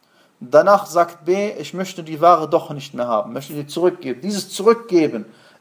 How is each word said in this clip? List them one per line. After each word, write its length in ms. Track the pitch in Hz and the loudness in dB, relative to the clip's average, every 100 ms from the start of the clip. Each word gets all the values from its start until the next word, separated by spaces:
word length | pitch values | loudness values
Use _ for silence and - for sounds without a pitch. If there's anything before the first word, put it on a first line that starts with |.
| _ _ _ _ | _ _ _ _
Danach 460 | 123 147 185 196 - | 2 4 6 4 2
sagt 400 | 170 170 - 156 | 0 0 -2 -4
B, 260 | 196 208 | -2 -4
ich 220 | 175 143 | -8 -10
möchte 300 | 175 185 - | -10 -10 -10
die 180 | 160 151 | -12 2
Ware 260 | 170 165 151 | 4 4 2
doch 220 | 165 - | -2 -2
nicht 220 | 147 - | -12 -10
mehr 140 | 123 120 | -6 -2
haben, 260 | 107 110 | -2 -2
möchte 200 | 131 139 | -8 -10
die 120 | 147 143 | -12 -10
zurückgeben. 560 | 165 180 175 131 123 | -2 -2 -2 -6 -8
Dieses 300 | 196 202 - | -6 -6 -8
Zurückgeben, 720 | - 202 226 - 175 147 117 104 _ _ _ | 0 2 2 2 0 0 -2 -12 _ _ _